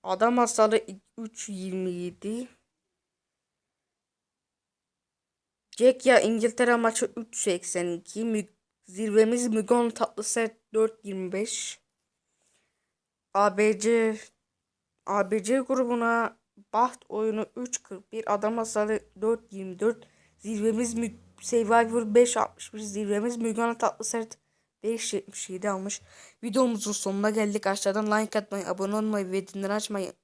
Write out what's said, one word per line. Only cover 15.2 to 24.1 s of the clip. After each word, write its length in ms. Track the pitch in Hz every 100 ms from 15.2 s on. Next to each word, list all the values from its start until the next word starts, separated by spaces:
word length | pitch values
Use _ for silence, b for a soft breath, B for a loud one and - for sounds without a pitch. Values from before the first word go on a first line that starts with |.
| 190
B 120 | 214
C 160 | 196 269
grubuna 760 | 269 262 240 240 233 233 226 - _ _ _
Baht 320 | 214 247 247 _
Oyunu 380 | 208 220 214 214 -
üç 260 | 247 -
kırk 300 | _ 190 _
bir, 220 | 220 -
Adam 220 | 202 214 233
Hasan'ı 440 | 226 214 214 214 - 190
dört 320 | 220 233 _
yirmi 260 | 196 190 185
dört. 280 | 214 233 b b b b
Zirvemiz 560 | 202 214 220 220 233
Mü-, 220 | 226 233 - - -
Survivor 720 | - 240 214 233 226 233 220
beş 220 | 220 240 226
altmış 380 | - - -
bir. 60 | 214
Zirvemiz 560 | 214 196 202 208 233 240
Müge 260 | 226 220
Anlı 160 | 233 233
Tatlı 260 | 233 -
Sert 340 | 220